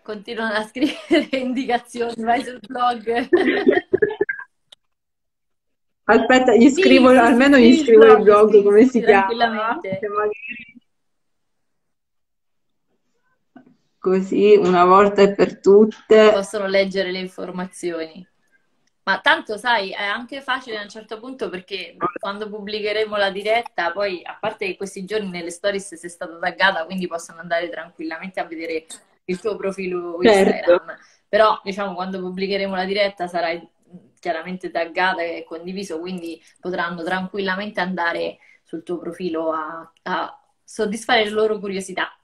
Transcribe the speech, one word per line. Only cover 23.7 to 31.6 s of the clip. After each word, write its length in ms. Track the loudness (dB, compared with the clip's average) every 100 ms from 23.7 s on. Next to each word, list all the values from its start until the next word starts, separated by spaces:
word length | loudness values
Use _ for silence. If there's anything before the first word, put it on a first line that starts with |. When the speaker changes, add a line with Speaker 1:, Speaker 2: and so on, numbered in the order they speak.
| -6 -6
Speaker 1:
poi, 300 | -4 -6 -6
a 140 | -14 -10
parte 280 | -10 -8 -10
che 100 | -8
questi 260 | -12 -12
giorni 260 | -8 -8 -8
nelle 200 | -10 -12
stories 460 | -6 -6 -6 -10
sei 140 | -16 -18
stata 280 | -14 -16 -8
taggata, 480 | -8 0 0 0
quindi 220 | -8 -8 -8
possono 320 | -10 -12 -18
andare 300 | -6 -6 -6
tranquillamente 680 | -10 -16 -12 -12 -10 -12 -10
a 60 |
vedere 400 | -10 -10 -8 -10 _ -20 _ _
il 140 | -10 -6
tuo 160 | -6
profilo 640 | -6 -8 -8 -8 -8 -8 2
Speaker 2:
Certo. 280 | 4 6 4 0 2
Speaker 1:
Instagram. 240 | 0 0 -20 _ _ _
Però, 320 | 2 2 2